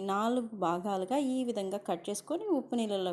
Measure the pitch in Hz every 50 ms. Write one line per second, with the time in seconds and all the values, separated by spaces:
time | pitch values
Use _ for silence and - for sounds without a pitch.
0 | 190 196 196 202 220 226 247 254 233 226 220 196 180 165 175 175 180 208 196 190
1 | 185 190 254 294 285 254 254 262 254 240 220 202 196 190 190 196 - - 180 165
2 | - 202 208 202 - - 302 359 440 415 330 262 - - 247 233 226 208 202 190
3 | 185 180